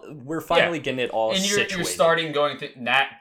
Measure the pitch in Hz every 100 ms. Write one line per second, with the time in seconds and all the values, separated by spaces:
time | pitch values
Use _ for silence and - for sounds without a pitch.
0 | - 147 127 160 - 170 147 160 135 127
1 | 123 113 110 190 202 202 190 185 170 -
2 | 165 165 160 147 147 135 147 131 120 131
3 | - -